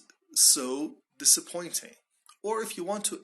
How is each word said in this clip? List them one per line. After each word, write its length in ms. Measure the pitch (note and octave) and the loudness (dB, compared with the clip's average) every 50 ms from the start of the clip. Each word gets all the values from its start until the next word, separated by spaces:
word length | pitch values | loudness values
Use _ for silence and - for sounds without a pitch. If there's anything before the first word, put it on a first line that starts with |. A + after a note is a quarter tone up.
| - _ _ _ _ _ - | -6 _ _ _ _ _ 0
so 640 | - - - - D#3 C3 B2+ C3 C#3 D3+ D#3 - _ _ _ _ _ | 4 6 6 6 4 2 -2 -4 -4 -4 -6 -8 _ _ _ _ _
disappointing. 760 | C#3+ - - - E3 - - F3 F3 E3 - - - - - _ _ _ _ _ _ _ _ _ | 4 4 4 4 2 -4 -10 -10 -10 -8 -8 -10 -10 -10 -20 _ _ _ _ _ _ _ _ _
Or 200 | _ G3+ A3 A3 | _ -4 -4 -4
if 140 | A3+ - - | -4 -6 -8
you 80 | - F3 | -10 -6
want 200 | F3 G3+ G#3 G3+ | -6 -6 -4 -4
to 160 | - - - | -6 -8 -8